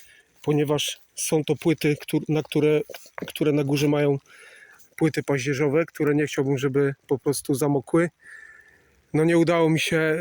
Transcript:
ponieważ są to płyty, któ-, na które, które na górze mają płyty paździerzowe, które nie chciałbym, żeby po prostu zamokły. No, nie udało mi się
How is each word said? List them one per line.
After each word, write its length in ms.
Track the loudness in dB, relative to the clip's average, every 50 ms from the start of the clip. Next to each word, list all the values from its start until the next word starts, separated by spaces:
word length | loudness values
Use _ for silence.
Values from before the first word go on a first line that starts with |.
| -20 -20 -20 -20 _ _ _ _ -4
ponieważ 580 | -2 0 0 0 0 0 -2 -2 -6 -8 -10 _ _ _
są 300 | -10 -6 -2 -2 -2 0
to 120 | -2 -2
płyty, 400 | -2 0 0 0 0 0 -2 -2 -2
któ-, 240 | -4 -4 -4 -4 -2 -2
na 140 | -2 -2 -2
które, 380 | -2 -2 0 2 2 2 2 0 -4 -12 -20 -20 -20 _ -16 -14
które 260 | -10 -6 -2 0 0 0
na 120 | 0 0
górze 240 | 0 0 0 2 2
mają 300 | 2 2 2 0 0 -2 -4 _ -20 -20 -20 -20 -20 -20 -20 -20 -20 -20 _ _ _
płyty 260 | 0 0 0 0 -2 -2
paździerzowe, 640 | -2 -2 -2 -2 -2 -2 0 0 0 2 0 0
które 280 | -2 -2 -2 0 0 2
nie 120 | 0 0
chciałbym, 320 | -2 -2 -2 -2 -2 -2 -2
żeby 360 | -2 -2 0 0 0 0 -2 -4 _
po 120 | -4 -4 -2
prostu 360 | -2 -2 -4 -2 -2 -4 -2
zamokły. 560 | 0 0 0 0 -2 -2 0 0 0 0 0 -4 _ -20 -20 -20 -20 -20 -20 -20 -20 -20 _ -20 _ _ _ _ _ _ _ -2
No, 120 | 0 2
nie 140 | 4 4 4
udało 320 | 4 4 4 4 4 2
mi 100 | 2 2
się 400 | 0 0 0 0 0 0 0 -2